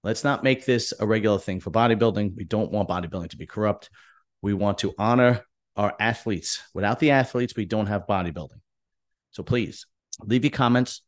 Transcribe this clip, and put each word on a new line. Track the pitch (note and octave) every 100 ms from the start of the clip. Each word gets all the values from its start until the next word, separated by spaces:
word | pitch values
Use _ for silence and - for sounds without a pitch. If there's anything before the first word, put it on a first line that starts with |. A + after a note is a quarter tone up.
Let's | G2 A2+ C#3+
not | C#3
make | C3+ C3 -
this | A#2+ - -
a | G#2+
regular | A2 G#2+ G2
thing | - F#2
for | F#2+
bodybuilding. | A2 A#2 A2 A2+ G2+ G#2 F2+
We |
don't | F#2+ G#2+ G#2
want | G#2 F#2+
bodybuilding | F2+ E2+ F#2 E2+
to | -
be | D#2+
corrupt. | - G#2+ G2+ - _ _ _ _ _
We | G2+
want | G2 G2+ G2
to | G2 -
honor | G#2+ A#2+ B2 A#2+ - _ _ -
our | G#2 -
athletes. | A2 A#2 A2+ F2+ - - -
Without | - G2+ A#2+
the | D#3
athletes, | C3+ B2+ B2 A#2+ -
we | F#2+
don't | A2 G2+
have | G#2 G2
bodybuilding. | G2 F2 D#2 C#2+ - _ _ _ _ _ _ _
So | -
please, | F2 B2 G#2+ - - _ _ -
leave | G2+ B2
your | C3+
comments. | - B2 B2 B2 -